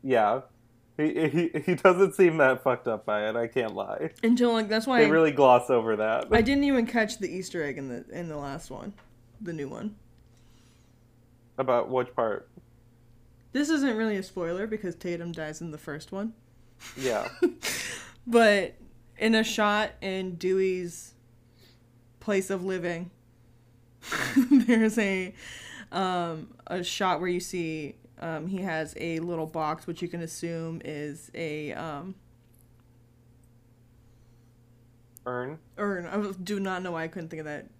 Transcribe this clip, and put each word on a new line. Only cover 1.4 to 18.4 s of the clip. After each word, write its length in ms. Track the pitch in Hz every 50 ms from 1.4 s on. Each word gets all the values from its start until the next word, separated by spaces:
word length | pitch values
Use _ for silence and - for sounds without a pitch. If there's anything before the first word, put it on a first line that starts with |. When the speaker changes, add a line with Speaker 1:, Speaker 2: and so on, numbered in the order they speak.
| 175 165 - 156 143
Speaker 1:
he 100 | - 180
doesn't 380 | 160 - 190 185 175 196 185 -
seem 240 | - 190 175 160 160
that 260 | 143 131 131 120 -
fucked 240 | 139 123 123 - 123
up 180 | 113 104 -
by 220 | - 104 104 104 107
it, 60 | 110
I 120 | 117 117 113
can't 260 | 113 127 120 110 101
lie. 380 | 98 101 98 101 - 156 160 - - -
Speaker 2:
Until, 280 | 226 240 247 247 240
like, 160 | 233 226 220 202
that's 180 | 214 220 220
why 140 | 269 254 240
Speaker 1:
They 80 | 226 -
Speaker 2:
I 20 |
Speaker 1:
really 220 | 147 165 160 156
gloss 380 | 143 135 143 131 123 123 123 -
over 260 | 135 120 113 113 110
that. 320 | 104 107 110 110 127 - -
Speaker 2:
I 100 | 214 240
didn't 240 | 226 240 277 277 285
even 200 | 285 277 254 226
catch 320 | 220 - 240 220 208 - -
the 140 | 202 165 156
Easter 300 | 185 185 - - 180 156
egg 140 | 143 131 135
in 100 | 139 135
the, 180 | 123 120 - -
in 160 | - 151 175 165
the 100 | 151 147
last 320 | 143 139 135 156 - -
one. 240 | - - - 208 202 - - - - _ _ - _ -
The 140 | 220 175 170
new 160 | 156 143 135
one. 260 | - - - 214 208 - - - - - - - - _ - - - - - - _ _ - _ _ _ _ _ _ _ _ _ _ _ _ _ _ -
Speaker 1:
About 320 | 131 127 127 120 - -
which 240 | 127 127 123 123 -
part? 340 | - 120 110 104 98 - - _ - - - _ - _ - _ _ _ _ - - - - - - - - -
Speaker 2:
This 160 | 262 294 294
isn't 260 | 320 302 269 277 226
really 220 | 220 226 220 214 196
a 40 |
spoiler 460 | 190 - - 190 175 165 175 185 202 226
because 260 | 214 214 208 185 170
Tatum 360 | - - 180 175 165 170 170
dies 300 | 170 156 156 151 156 -
in 100 | 170 170
the 60 | 147 151
first 320 | - - 143 151 156 -
one. 220 | - 190 202 226 226 _ _ _ - - - - - - - - - -
Speaker 1:
Yeah. 320 | 135 131 117 104 - - - -
Speaker 2:
<laughs> 60 | - 349 - - - - - - - - - - - - - - - 247
But 480 | 233 233